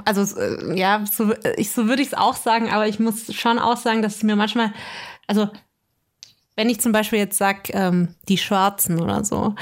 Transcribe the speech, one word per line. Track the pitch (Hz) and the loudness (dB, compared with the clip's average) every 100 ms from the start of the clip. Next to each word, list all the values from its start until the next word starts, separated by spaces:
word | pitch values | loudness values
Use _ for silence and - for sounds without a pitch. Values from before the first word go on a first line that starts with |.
| 208 | 0
also, | 196 202 - | 2 0 0
äh, | 101 - - 175 | -4 -4 -4 0
ja, | 185 208 208 | 2 2 0
so, | - 214 | 0 0
äh, | 220 131 - | 0 0 -2
ich, | 208 | -2
so | - 220 | 0 0
würd | 262 | 0
ich's | 285 | 0
auch | - 220 262 | 0 0 0
sagen, | - 226 226 | 0 0 2
aber | 208 214 | 0 0
ich | 202 | 0
muss | 226 214 - | 0 -2 -6
schon | - 233 233 | -4 0 2
auch | - 240 | 2 0
sagen, | 240 220 | 0 0
dass | 214 - | 0 0
es | |
mir | 214 208 | 0 2
manchmal, | 208 240 220 214 - - - - - | 2 0 -2 -4 -12 -14 -16 -12 -2
also | 208 208 - - _ _ _ _ _ - _ _ - | 0 0 -4 -20 _ _ _ _ _ -20 _ _ -2
wenn | 220 | 0
ich | 233 | 2
zum | 240 | 2
Beispiel | 214 214 220 | 2 2 0
jetzt | 202 - | 0 0
sag, | 196 196 - | 0 0 -4
ähm, | 196 185 180 170 - - | -2 2 2 2 -2 0
die | 185 | 0
Schwarzen | - 196 196 202 - 165 | 2 2 2 0 -2 0
oder | 170 202 | 0 -2
so, | 208 - 214 208 | -2 -2 -2 -2